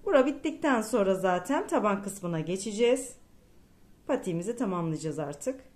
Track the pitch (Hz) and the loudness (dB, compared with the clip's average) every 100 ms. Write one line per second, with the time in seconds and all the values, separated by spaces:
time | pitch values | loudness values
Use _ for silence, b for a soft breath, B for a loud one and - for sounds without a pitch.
0 | - 302 262 277 320 320 302 240 214 240 | 6 6 6 2 -6 -2 0 2 2 2
1 | 190 185 185 180 180 294 - 311 208 196 | 2 2 2 0 0 -2 0 2 2 0
2 | 202 - 175 165 160 190 226 202 240 269 | -4 -8 -4 -4 -2 -4 -4 2 4 4
3 | - - - - - - - - - - | -2 -16 -20 -20 -20 -20 -20 -20 -20 -18
4 | - 269 185 165 185 240 226 175 165 156 | -4 -2 -2 -4 -4 -4 -2 -2 -2 -4
5 | 156 147 143 147 254 269 - | -4 -6 -6 -6 -8 -8 -14